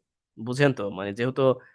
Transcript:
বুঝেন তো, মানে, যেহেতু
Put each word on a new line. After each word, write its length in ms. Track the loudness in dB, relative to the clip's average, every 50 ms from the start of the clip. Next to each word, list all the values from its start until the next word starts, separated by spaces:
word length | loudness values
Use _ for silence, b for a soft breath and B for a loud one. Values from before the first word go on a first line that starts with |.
| _ _ _ _ _ _ _ -10
বুঝেন 320 | -8 -4 0 2 2 2 2
তো, 180 | 0 -4 -8
মানে, 240 | -6 -6 -6 -6 -4
যেহেতু 400 | -2 -2 -2 0 2 4 4 2 2 b b